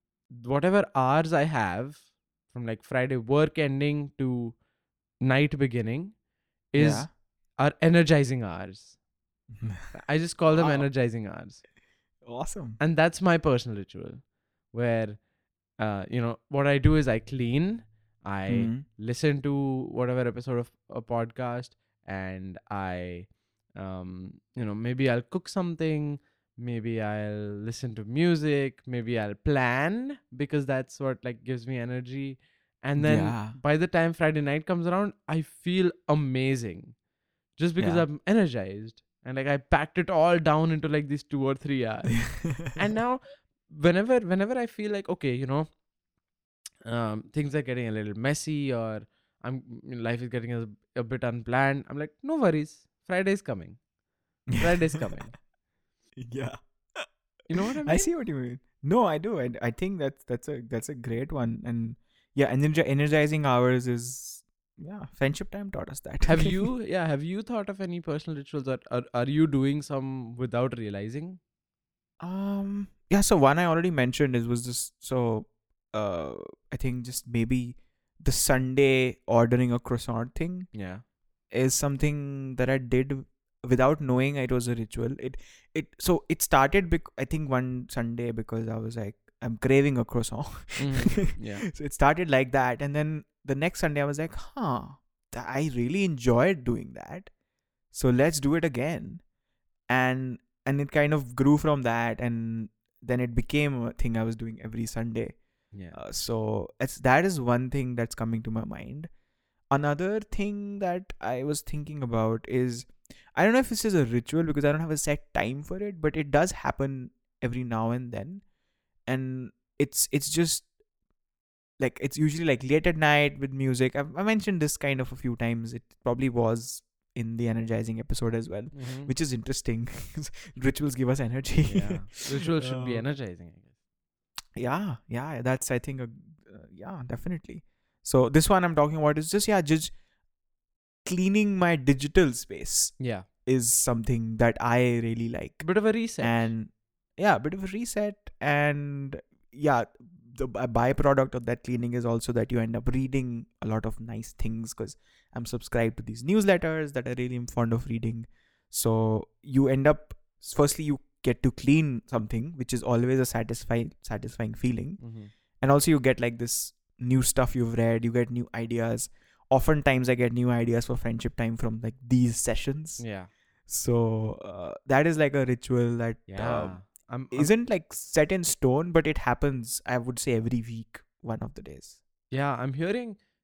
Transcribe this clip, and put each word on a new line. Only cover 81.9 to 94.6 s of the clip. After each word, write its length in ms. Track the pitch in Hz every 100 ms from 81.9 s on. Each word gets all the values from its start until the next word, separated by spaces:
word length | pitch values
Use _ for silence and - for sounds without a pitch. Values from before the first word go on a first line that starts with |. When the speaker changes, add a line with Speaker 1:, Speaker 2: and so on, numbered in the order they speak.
| 139 151 147 139 139 135 127
Speaker 2:
that 140 | 127
I 80 | 135
did 480 | 123 127 135 135 - _ _ _ 123
without 320 | 123 131 151
knowing 360 | 139 127 135 143
it 160 | 127
was 160 | 127 120
a 80 | 117
ritual. 400 | 110 120 117 135
It, 180 | 131 - - - _
it, 140 | 160 - -
so 240 | - 170 -
it 120 | 160
started 460 | - 139 139 196 175
bec-, 180 | 160 - -
I 80 | 131
think 240 | 156 147
one 380 | 127 127 127 123
Sunday 400 | - 117 117 120
because 380 | 113 110 113 113
I 80 | 113
was 180 | 110 117
like, 200 | 101 - _ -
"I'm 160 | 123 113
craving 400 | 127 139 139 127
a 80 | 113
croissant." 400 | 120 113 113 147
<laughs> 200 | - - -
Speaker 1:
Mm-hmm. 640 | 139 131 - - 190 -
Yeah. 160 | 110 101 -
Speaker 2:
So 100 | -
it 80 | 147
started 380 | - 139 156 175
like 220 | 131 131
that. 300 | 135 123 120
And 120 | 143 147
then 300 | 151 156 - _
the 120 | 139 139
next 240 | 165 -
Sunday 220 | 170 147
I 40 | 143
was 140 | 143
like, 140 | 165 -
"Huh, 460 | - -